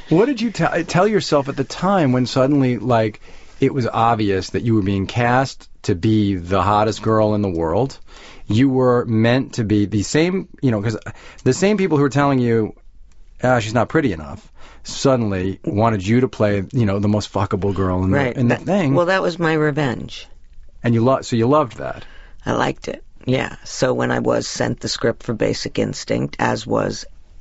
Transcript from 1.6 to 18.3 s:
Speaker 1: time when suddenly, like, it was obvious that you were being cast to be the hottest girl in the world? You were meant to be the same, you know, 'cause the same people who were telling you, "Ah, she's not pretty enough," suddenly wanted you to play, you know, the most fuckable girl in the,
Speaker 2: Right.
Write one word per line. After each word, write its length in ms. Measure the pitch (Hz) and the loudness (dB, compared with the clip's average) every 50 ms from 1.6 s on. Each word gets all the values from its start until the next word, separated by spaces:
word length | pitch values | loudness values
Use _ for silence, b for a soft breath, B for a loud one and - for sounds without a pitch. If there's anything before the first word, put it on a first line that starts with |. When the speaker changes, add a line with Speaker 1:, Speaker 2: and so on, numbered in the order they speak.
| 131 | -6
Speaker 1:
time 480 | - - - 175 190 202 190 156 131 | -6 -6 -2 0 2 2 4 4 4
when 140 | 123 127 123 | 4 2 2
suddenly, 500 | 110 - 135 127 135 147 143 135 127 123 | 2 2 2 2 4 4 4 2 2 0
like, 440 | 113 107 123 120 113 113 110 110 B B B B B B B B - | 0 0 2 2 2 2 0 -2 B B B B B B B B -8
it 140 | - 135 - | -6 -4 -2
was 140 | 139 113 | -2 -2
obvious 640 | 110 - 113 113 117 117 107 110 101 95 95 90 - | -2 0 2 2 2 2 2 0 0 0 -2 -2 -4
that 100 | - 90 - | -4 -2 0
you 120 | 117 113 | 0 2
were 60 | 110 92 | 2 2
being 240 | 101 98 98 98 | 0 0 -2 -2
cast 600 | - - 123 120 120 123 131 135 131 - - - - - - - | -2 -2 0 2 2 2 2 0 -2 -6 -12 -18 -20 -20 -6 -4
to 120 | - 104 | -2 -2
be 400 | 85 85 110 110 107 104 98 98 | 0 2 2 4 4 2 2 0
the 260 | 90 85 87 98 95 | -2 -2 -2 0 2
hottest 400 | 90 101 107 104 107 110 104 107 | 2 2 2 2 2 2 0 -2
girl 320 | 110 113 110 107 107 107 107 | 0 2 2 4 4 2 2
in 80 | 104 | 0
the 80 | 101 98 | 0 -2
world? 480 | 87 82 82 80 82 104 127 135 - - B B B B B B B B B | -2 -2 0 0 0 0 0 -2 -4 -10 B B B B B B B B B
You 220 | - 104 113 135 139 | 0 2 2 4 4
were 340 | 131 127 127 127 123 123 - | 4 4 4 4 4 2 2
meant 480 | 120 113 110 113 117 120 135 127 - - | 2 2 2 4 4 4 2 0 -2 -4
to 80 | - 117 | -4 0
be 220 | 95 107 104 104 | 2 2 2 2
the 180 | 92 104 104 95 | 2 0 -2 -2
same, 440 | - - 147 165 180 185 190 170 - - - | 0 2 2 2 2 0 -2 -6 -8 -6 -2
you 80 | - 131 | -2 0
know, 100 | 110 104 | 0 0
'cause 160 | 98 117 104 - - - B B B B B B - | -2 -4 -4 -6 -8 -12 B B B B B B 0
the 100 | 127 127 | 0 2
same 240 | - 185 202 214 | 2 2 2 2
people 200 | 190 190 185 156 | 2 2 2 2
who 60 | 139 143 | 2 2
were 60 | 139 | 2
telling 280 | 113 143 143 143 139 127 | 2 2 2 2 2 2
you, 360 | 123 120 117 113 107 - - - - - - - - - - - - - - - - | 2 2 2 0 0 -2 -6 -12 -20 -20 -20 -20 -20 -20 -20 -20 -20 -20 -8 -2 0
"Ah, 160 | 127 127 120 | 2 2 2
she's 140 | 101 110 110 | 0 0 0
not 160 | 123 104 - | 0 0 2
pretty 240 | - 160 156 120 87 | 2 0 2 0 -2
enough," 380 | 78 73 71 - - - - B B B B B B B | -4 -8 -12 -14 -16 -18 -20 B B B B B B B
suddenly 760 | - - - - 143 131 120 113 104 98 92 92 95 95 - - | -12 -4 0 2 2 4 4 2 0 0 0 -2 -2 -4 -6 -6
wanted 420 | - - 101 110 113 110 101 90 | -4 0 2 2 2 2 0 0
you 160 | 101 113 127 | 2 2 4
to 60 | 131 | 2
play, 360 | 131 - - 110 104 101 101 92 - | 2 0 0 0 2 2 0 -2 -2
you 140 | - 127 117 | 0 0 2
know, 140 | 98 98 104 | 2 2 2
the 80 | 101 | 2
most 240 | 104 107 104 101 - - | 2 2 0 0 -2 -2
fuckable 400 | 98 101 - - 95 92 101 95 | -2 -2 0 -2 -2 0 0 0
girl 300 | 92 95 92 90 92 92 | 0 0 0 0 0 2
in 80 | 95 | 2
the, 60 | 95 | 2
Speaker 2:
Right. 200 | 143 139 123 | 2 0 0